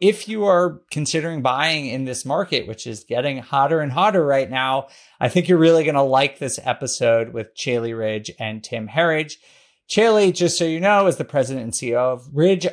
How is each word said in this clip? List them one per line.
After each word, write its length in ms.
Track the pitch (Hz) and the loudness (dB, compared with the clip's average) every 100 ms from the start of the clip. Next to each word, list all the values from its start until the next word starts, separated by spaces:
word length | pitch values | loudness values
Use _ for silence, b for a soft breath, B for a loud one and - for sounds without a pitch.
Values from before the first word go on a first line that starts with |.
if 280 | 190 214 - | 0 0 -4
you 160 | 220 | -2
are 380 | 202 175 180 - _ | 2 2 2 -2 _
considering 520 | 151 147 165 165 156 | -6 -4 -2 -4 -2
buying 440 | 127 131 156 156 135 | 0 0 0 -2 -4
in 180 | 131 | -6
this 200 | 131 123 | -6 -8
market, 440 | 131 160 185 131 101 | -4 -4 -2 -4 -4
which 180 | 110 123 | -10 -12
is 180 | 107 | -14
getting 340 | - 117 143 131 | -6 -4 -4 -6
hotter 420 | 117 139 143 160 | -4 0 2 0
and 100 | 143 | -2
hotter 340 | 135 202 190 | 0 0 2
right 260 | 147 135 135 | 2 0 0
now, 380 | 131 131 135 - B B B | -2 -2 -2 -6 B B B
I 100 | 123 | -2
think 200 | 180 170 | 0 2
you're 100 | 175 | 4
really 260 | 165 165 | 6 6
gonna 200 | 151 143 | 4 2
like 340 | 139 131 143 - | 2 4 2 -2
this 220 | 139 - | -8 -6
episode 720 | 131 120 120 - 120 113 113 | -4 -4 -6 -2 2 2 0
with 220 | 117 107 | -6 -10
Chaley 400 | - 135 120 117 | -8 -4 -2 -2
Ridge 360 | 113 110 107 107 - | -4 -4 -4 -8 -8
and 240 | 110 110 | -8 -8
Tim 260 | - 117 110 | -8 -10 -6
Herridge. 480 | 156 170 156 151 - b b b b - | 0 0 0 -4 -10 b b b b -4
Chaley, 460 | - 226 214 196 | 2 4 6 4
just 240 | - 175 - | 2 0 0
so 80 | 165 | -2
you 140 | 160 | 0
know, 260 | 196 202 196 | 2 4 4
is 100 | 139 | 2
the 80 | |
president 400 | 131 143 127 135 | -2 -2 -2 -4
and 100 | 117 | -8
C 160 | - 123 | -6 -2
E 60 | 117 | 0
O 160 | 127 | 0
of 160 | 123 127 | -2 -4
Ridge 360 | 143 175 190 180 | 0 2 2 0